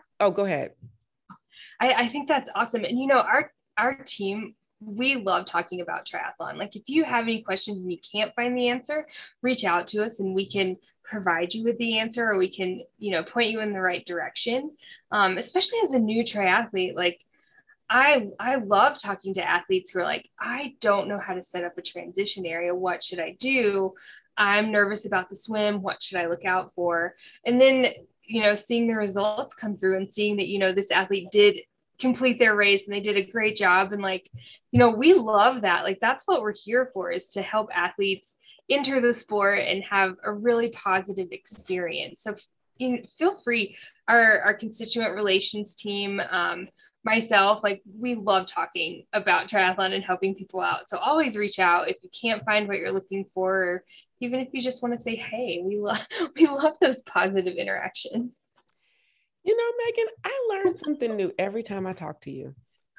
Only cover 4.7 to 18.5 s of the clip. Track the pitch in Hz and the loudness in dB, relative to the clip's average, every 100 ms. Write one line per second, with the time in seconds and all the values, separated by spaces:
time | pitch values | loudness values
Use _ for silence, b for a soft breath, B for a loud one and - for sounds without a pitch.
4.7 | _ 214 202 254 269 190 180 180 175 175 | _ -12 -4 -2 -2 0 0 0 -4 -4
5.7 | 180 170 165 - 165 156 - 160 151 202 | -6 -8 -8 -8 -8 -10 -10 -10 -8 -10
6.7 | 208 - 294 294 247 226 226 226 190 - | -12 -4 0 0 0 0 -4 -4 -6 -4
7.7 | 196 180 170 - 208 214 - 240 247 247 | -6 -8 -8 -8 -4 -4 -2 -4 -2 -2
8.7 | 247 254 302 302 B B _ 247 254 190 | -2 -4 -6 -6 B B _ -2 0 2
9.7 | 175 175 208 220 226 190 190 190 202 190 | 0 0 -2 -4 -4 -4 -2 -2 -2 -2
10.7 | 185 b _ - 214 185 165 180 226 226 | -2 b _ -12 -4 -2 0 -2 -2 -2
11.7 | 233 233 220 220 233 226 202 190 190 185 | -2 0 0 -2 -2 0 2 0 -2 -6
12.7 | 185 - _ 208 175 - 240 226 220 214 | -6 -10 _ -4 -2 -2 0 0 0 -4
13.7 | 196 185 180 165 170 143 - 233 247 294 | -2 -2 -2 -6 -6 -6 -6 -4 -4 -4
14.7 | B B B _ 208 196 185 - 370 370 | B B B _ 2 2 2 -2 0 2
15.7 | 466 370 262 214 220 233 208 190 190 226 | 2 0 2 2 0 -2 0 2 2 2
16.7 | 190 185 - 175 175 _ b b b b | -2 -2 0 0 -2 _ b b b b
17.7 | _ - 240 277 285 202 - 226 | _ 0 4 6 4 0 -4 -2